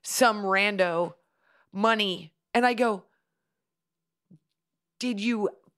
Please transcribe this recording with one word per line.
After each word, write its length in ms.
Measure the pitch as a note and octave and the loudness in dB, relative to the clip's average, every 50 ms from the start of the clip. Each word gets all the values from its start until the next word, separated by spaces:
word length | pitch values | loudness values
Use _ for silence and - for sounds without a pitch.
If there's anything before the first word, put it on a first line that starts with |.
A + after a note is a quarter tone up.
some 400 | - - - - C4 A#3 G#3+ G#3 G3+ | -12 -6 0 2 2 2 2 0 -2
rando 680 | F#3+ F#3+ F#3+ G3+ G#3 G3+ F#3+ F#3 F3 E3 E3+ F3 E3 - _ _ _ _ _ _ _ _ _ _ _ | 0 0 2 2 0 2 0 0 0 0 -2 -4 -4 -6 _ _ _ _ _ _ _ _ _ _ _
money. 600 | - G3 G#3+ A3+ A3+ G#3+ G#3 F#3+ F3+ - E3 D#3 _ _ _ _ - | -4 0 2 2 2 2 0 -4 -4 -8 -12 -20 _ _ _ _ 0
And 100 | A#3+ B3 | 2 2
I 80 | B3 A#3+ | 2 2
go, 300 | A3 B3+ A#3 G#3 F3 - _ _ _ _ _ _ _ _ _ _ _ _ _ _ _ _ _ _ _ _ _ _ _ _ _ E3 _ _ _ _ _ _ _ _ _ _ _ _ - | 2 0 -2 -2 -4 -10 _ _ _ _ _ _ _ _ _ _ _ _ _ _ _ _ _ _ _ _ _ _ _ _ _ -20 _ _ _ _ _ _ _ _ _ _ _ _ -8
"Did 220 | B3 B3 A3+ G3 | -6 -4 -4 -2
you 300 | G#3 A#3+ A#3 G#3+ G3+ - - _ _ _ _ | -2 -2 -2 0 -2 -4 -4 _ _ _ _